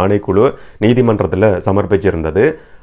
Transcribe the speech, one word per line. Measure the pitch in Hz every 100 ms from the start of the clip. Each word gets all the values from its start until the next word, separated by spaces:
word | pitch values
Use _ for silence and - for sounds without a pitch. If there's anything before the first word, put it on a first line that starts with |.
ஆணைக்குழு | 95 101 101 95 135 - - - 107
நீதிமன்றத்துல | 123 117 104 95 92 107 90 101
சமர்ப்பிச்சிருந்தது. | 98 92 101 98 82 80 85 143 - - -